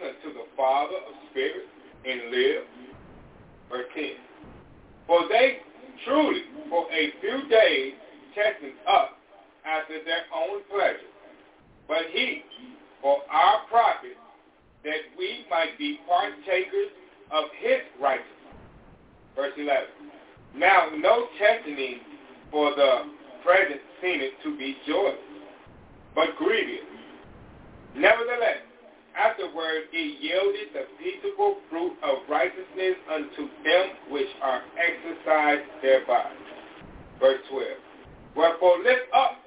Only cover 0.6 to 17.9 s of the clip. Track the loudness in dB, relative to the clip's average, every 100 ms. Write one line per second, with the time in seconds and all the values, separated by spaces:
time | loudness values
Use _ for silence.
0.6 | 2 2 0 -6 -12 -18 -12 -4 -4 -6
1.6 | -14 -20 -20 -14 -10 -8 -4 0 2 0
2.6 | -6 -18 -20 -20 -20 -20 -20 -20 -20 -20
3.6 | -12 -10 -10 -10 -10 -10 -20 -20 -20 -20
4.6 | -20 -20 -20 -10 2 4 4 4 4 2
5.6 | -12 -20 -20 -10 0 2 2 0 -6 -16
6.6 | -4 -2 0 -2 -2 -4 -6 -4 2 6
7.6 | 6 2 -4 -10 -20 -20 -12 -4 -2 -4
8.6 | -12 -8 2 2 2 -6 _ -20 -20 _
9.6 | -6 -6 -6 -10 -6 -6 -6 -6 -6 -8
10.6 | -6 0 0 -2 -12 -20 -20 -20 -20 _
11.6 | _ _ -6 -6 -4 -4 -4 -6 -14 -20
12.6 | -20 -20 -20 -4 0 0 0 4 6 4
13.6 | 2 4 4 2 -8 -20 -20 _ _ _
14.6 | _ _ -8 -8 -8 -8 -8 -8 -4 -2
15.6 | -2 -4 -8 -6 0 0 0 -6 -2 -2
16.6 | 0 -2 -4 -8 -20 -20 -6 -2 -2 -2
17.6 | 0 0 -2